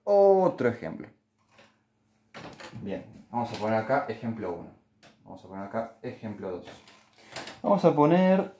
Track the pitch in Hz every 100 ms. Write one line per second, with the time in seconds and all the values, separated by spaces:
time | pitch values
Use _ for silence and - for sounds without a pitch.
0 | - 202 196 190 180 - 123 110 80 -
1 | - _ _ _ _ _ _ _ _ _
2 | _ _ _ - - - - - 98 92
3 | - - - 117 117 104 107 110 110 139
4 | - 107 117 110 92 85 82 _ _ _
5 | - _ 87 92 92 95 98 113 113 -
6 | 123 - 110 98 95 87 - - - _
7 | _ _ - - - - - 196 170 147
8 | 147 180 185 190 190